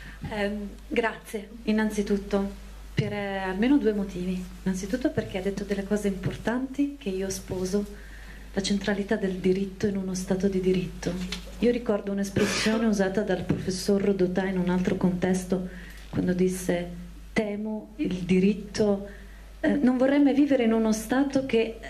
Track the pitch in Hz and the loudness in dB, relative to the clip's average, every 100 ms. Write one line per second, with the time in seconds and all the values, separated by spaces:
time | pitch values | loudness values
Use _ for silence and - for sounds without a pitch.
0 | - - - 214 202 208 202 - - 240 | -16 -12 -8 -4 -2 -4 -8 -12 -6 -2
1 | 226 214 - 214 196 - - 214 214 208 | 0 -2 -10 -10 -10 -8 0 2 2 0
2 | 202 202 - 202 196 - - - - - | 0 0 0 0 0 -6 -14 -16 -8 -2
3 | 208 208 202 196 190 185 247 285 214 208 | -2 -2 -4 -2 -2 2 4 6 4 2
4 | 190 180 180 185 - - 190 185 196 254 | -2 -4 -4 -4 -6 -6 -2 -2 -2 0
5 | 311 226 - 190 196 196 196 196 196 214 | 0 0 -4 -2 -2 -4 -4 -4 0 0
6 | 208 185 - - 233 247 262 - 285 - | 0 0 -4 -4 -2 -2 -2 -2 -2 -2
7 | 196 190 196 190 - 185 185 208 202 - | -6 -4 -4 -6 -6 -4 0 0 -2 -8
8 | - - - - - 202 196 202 - 202 | -16 -16 -16 -16 -8 -4 0 0 0 -2
9 | 202 220 196 185 185 185 190 - 208 196 | 0 0 0 0 2 2 0 -2 -2 0
10 | 185 185 - 185 196 190 180 180 160 - | -2 -4 -2 2 2 2 2 2 0 -4
11 | 175 185 - - - - 233 240 233 202 | -4 -4 -6 -8 -10 0 2 2 0 -2
12 | 196 196 196 - 202 - 214 220 226 196 | 0 -2 -2 0 0 0 0 2 2 4
13 | 190 214 208 180 - - - 185 - 196 | 2 2 0 -2 0 -2 -2 -2 2 2
14 | 202 196 180 190 190 185 175 180 185 185 | 4 2 2 2 0 0 2 2 2 2
15 | 175 180 185 185 - 175 - - - - | 2 2 2 0 0 -2 -2 -10 -16 -16
16 | - - 180 180 185 185 - 175 175 - | -6 -2 0 4 2 2 -2 -2 -2 -10
17 | - - - - 208 208 214 214 - - | -14 -16 -6 -2 -2 -2 -4 -6 -8 -4
18 | 185 180 175 185 196 - - - 208 196 | -2 -2 2 6 6 2 -2 0 2 2
19 | - - - - - - 302 285 254 254 | -2 -14 -16 -18 -18 -2 2 4 4 4
20 | 262 285 285 277 285 262 226 226 220 214 | 4 6 6 6 6 6 4 4 4 2
21 | - 254 277 269 269 226 226 - - | 2 2 4 2 2 2 2 -2 -12